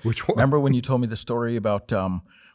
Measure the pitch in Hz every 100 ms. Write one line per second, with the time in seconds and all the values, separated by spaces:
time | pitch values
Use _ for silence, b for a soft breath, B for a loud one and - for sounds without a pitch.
0 | 113 113 - 113 131 147 139 123 127 123
1 | 117 110 - 120 117 117 104 101 - 104
2 | 95 90 - b b